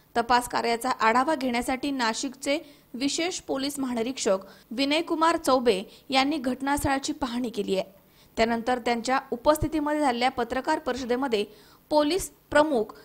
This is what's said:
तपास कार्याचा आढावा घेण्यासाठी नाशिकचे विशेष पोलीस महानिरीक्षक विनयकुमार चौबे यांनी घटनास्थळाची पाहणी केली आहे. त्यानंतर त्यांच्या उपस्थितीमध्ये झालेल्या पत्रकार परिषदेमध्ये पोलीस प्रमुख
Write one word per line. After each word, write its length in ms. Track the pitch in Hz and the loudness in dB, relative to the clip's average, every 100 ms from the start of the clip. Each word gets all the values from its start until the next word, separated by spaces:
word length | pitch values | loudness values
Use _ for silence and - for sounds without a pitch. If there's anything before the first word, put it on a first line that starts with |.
| _ 233 | _ -2
तपास 320 | 233 247 254 | 2 2 2
कार्याचा 420 | 240 233 233 254 - | -2 -2 -2 -2 0
आढावा 340 | 220 240 262 | 2 4 2
घेण्यासाठी 560 | 294 262 240 247 262 285 | 0 0 -2 -2 -4 -2
नाशिकचे 680 | 269 226 226 269 - 277 294 - - _ | -2 -2 -2 -6 -6 -2 -2 -4 -20 _
विशेष 460 | 233 277 330 339 349 | -4 -4 -2 -4 -4
पोलीस 380 | - 262 277 285 | -4 -4 -4 -4
महानिरीक्षक 680 | 262 240 233 262 226 190 - - - | -4 -2 -4 -2 0 0 -2 -20 -8
विनयकुमार 680 | 226 277 311 330 320 330 330 | -2 0 0 0 2 2 2
चौबे 460 | 302 262 240 151 - - - | 2 2 4 2 -2 -14 -2
यांनी 300 | 262 277 311 | 0 2 0
घटनास्थळाची 720 | 254 254 269 285 294 269 285 | -4 -4 -2 -2 0 -2 -2
पाहणी 380 | 294 254 240 240 | -6 -4 -4 -4
केली 260 | 202 196 190 | -4 -2 -2
आहे. 140 | - - _ _ - - | -4 -10 _ _ -8 0
त्यानंतर 420 | 226 233 226 247 | 0 0 0 -2
त्यांच्या 400 | 240 233 240 269 - | 0 -2 0 -2 -2
उपस्थितीमध्ये 680 | 240 294 302 320 320 294 302 | 0 4 4 2 -2 0 0
झालेल्या 300 | 277 240 254 | 2 2 0
पत्रकार 480 | 247 233 254 285 311 | 0 -4 -2 -2 -2
परिषदेमध्ये 680 | 254 247 233 247 269 214 208 - - - - | -2 -4 -2 -2 0 -2 -2 -10 -20 -16 0
पोलीस 400 | 302 294 370 - - - | 2 2 0 -4 -14 0
प्रमुख 440 | 294 311 247 220 - | 4 4 2 -2 -8